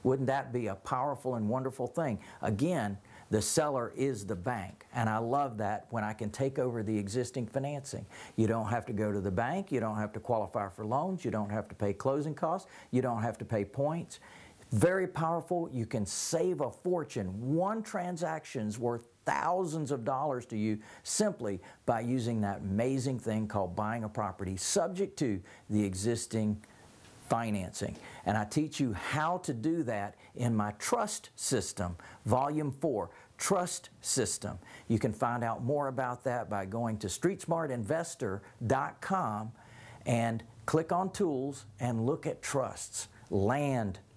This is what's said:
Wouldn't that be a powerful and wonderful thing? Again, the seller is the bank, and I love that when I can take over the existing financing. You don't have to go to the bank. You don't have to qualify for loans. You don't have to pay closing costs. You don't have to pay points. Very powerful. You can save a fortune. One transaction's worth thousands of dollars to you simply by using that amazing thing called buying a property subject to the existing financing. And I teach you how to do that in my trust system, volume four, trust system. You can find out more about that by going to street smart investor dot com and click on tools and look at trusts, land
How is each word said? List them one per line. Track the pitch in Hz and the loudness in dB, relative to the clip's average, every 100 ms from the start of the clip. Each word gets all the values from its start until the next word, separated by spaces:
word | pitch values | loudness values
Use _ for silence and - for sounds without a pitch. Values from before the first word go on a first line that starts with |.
Wouldn't | - 131 131 | 2 4 4
that | 139 127 | 0 0
be | 123 110 | -2 -2
a | |
powerful | 98 - 131 143 135 131 | -4 -2 0 0 -2 -2
and | 120 104 | 0 2
wonderful | 127 131 123 120 | 2 0 -2 -4
thing? | - 156 104 - - | 0 0 -2 -6 -4
Again, | - 104 156 170 104 101 - - - | -2 2 2 2 -2 -4 -10 -20 0
the | 107 | 2
seller | - - 151 135 117 | 4 4 4 2 -2
is | - 135 117 | 0 0 0
the | 101 95 | -4 -4
bank, | 90 120 90 - - | -2 -4 -6 -12 -6
and | 120 113 | 0 2
I | 110 | 2
love | 117 139 139 110 | 2 2 2 0
that | 101 104 - | 0 -2 -2
when | 117 | -2
I | 104 | -2
can | 110 107 | -2 -4
take | - 135 139 | 0 0 2
over | 127 117 | 0 0
the | 107 107 | 2 2
existing | 98 120 120 131 113 | 2 0 -2 -2 -2
financing. | 135 139 147 135 - - - - - | -2 -2 -4 -8 -10 -10 -14 -4 2
You | 107 | 4
don't | 113 107 | 4 0
have | 120 - | 0 0
to | |
go | 104 107 | 0 2
to | 101 | 2
the | 98 | 2
bank. | 92 120 180 196 | 2 2 0 0
You | 127 | 0
don't | 110 107 | 0 0
have | 104 | -2
to | 110 | -4
qualify | - 113 98 117 98 | 0 0 0 -2 -2
for | - 107 | -4 -2
loans. | 131 185 185 120 | 0 0 -2 0
You | |
don't | 107 101 | 0 0
have | 107 - | -2 -4
to | |
pay | - 101 | -2 0
closing | 98 135 139 147 | 2 2 2 0
costs. | 147 160 185 - - - | 0 0 0 -4 -18 0
You | 123 | 2
don't | 123 117 | 2 2
have | 113 104 | 0 -2
to | |
pay | 107 110 98 | 0 0 0
points. | - 143 170 - - - - - - - | 0 0 0 -6 -12 -18 -20 -20 -20 -2
Very | 107 170 190 185 | 4 6 6 2
powerful. | - 165 170 160 175 170 | 0 0 0 0 0 0
You | 127 113 | -2 -2
can | 117 | -2
save | 98 - - 165 180 160 | -2 -2 0 2 2 2
a | 127 | -2
fortune. | - 180 180 147 127 95 98 123 | -2 0 0 0 -4 -4 -2 0
One | 160 190 226 | 2 2 -2
transaction's | 214 196 180 170 170 160 - 131 107 110 | -4 -4 -4 -2 -2 -4 -6 -4 -4 0
worth | 120 117 - _ | -2 -2 -6 _
thousands | - 143 156 180 180 160 139 | 0 2 2 2 0 0 0
of | 135 | 0
dollars | 117 131 151 127 - | 0 0 0 -2 -2
to | 110 | 0
you | 107 107 - - | 2 0 -6 -12
simply | - - 208 - 113 92 - - - | -2 2 2 0 -2 -4 -8 -4 0
by | 117 | 2
using | 120 131 117 113 | 2 0 2 2
that | 104 98 | 0 0
amazing | 101 101 123 135 131 127 | 0 2 2 2 0 -2
thing | 110 110 107 | 0 0 0
called | 104 92 92 | 0 0 0
buying | 107 117 | -2 -2
a | 107 | -4
property | 107 101 90 95 95 | -4 -4 -2 -4 -2
subject | - 156 165 180 196 - | 0 2 2 0 -4 0
to | 135 95 - - - | 0 0 -4 -14 0
the | 107 | 2
existing | 101 92 107 113 - 113 107 104 - - - - - - - | 2 0 0 0 0 0 2 0 -6 -20 -20 -20 -20 -14 0
financing. | 117 113 101 90 - - - - - - | 0 2 -2 -2 -4 -6 -6 -12 -4 0
And | 107 | 2
I | 107 | 2
teach | 151 151 - | 0 0 2
you | 131 | 0
how | 92 - 139 156 175 | 0 0 2 2 0
to | 175 | -2
do | 117 143 170 | -2 0 0
that | 123 104 101 - - | 0 -2 -4 -8 -14
in | - 120 113 | -2 2 4
my | 104 104 | 2 0
trust | - - 214 - - - | 0 0 0 -4 -10 -6
system, | - 120 - - 90 87 - - - | 0 2 2 -2 -4 -4 -12 -6 2
volume | 120 143 151 147 | 4 4 2 -2
four, | 135 165 110 85 - - - | 0 0 0 -2 -8 -18 -4
trust | - 190 175 - - - | 2 2 0 -4 -10 -8
system. | - - 107 - 101 90 - - - | 0 2 2 0 -6 -8 -12 -8 2
You | 110 | 2
can | 123 | 2
find | 101 123 117 | 2 0 2
out | 113 113 | 0 -2
more | 120 147 139 | 0 0 0
about | 127 127 123 | 0 -2 -2
that | 131 120 101 | -2 -2 -2
by | 104 | -4
going | 95 113 117 107 | -2 -2 -2 -2
to | 101 | -4
street | - 175 196 | 0 0 0
smart | - 165 156 | -2 -2 -2
investor | 120 104 160 165 - 113 98 - - 110 | -2 0 -2 -2 -4 -4 -4 -8 -4 2
dot | 135 147 - | 2 0 -4
com | - 190 135 104 110 - - - - - | 0 0 2 -2 -4 -10 -18 -20 -18 -6
and | - 120 117 113 - - - | 0 2 2 0 -6 -10 2
click | 160 160 | 2 4
on | 175 190 | 2 0
tools | - 185 135 135 135 - - | 2 2 2 -2 -6 -12 -4
and | 123 117 | -2 2
look | 117 160 151 | 2 0 -2
at | - | -4
trusts, | - 139 113 - - - - - - | -2 0 0 -4 -8 -8 -10 -14 -2
land | 98 98 139 143 131 104 92 - | 2 4 4 2 2 0 -4 -12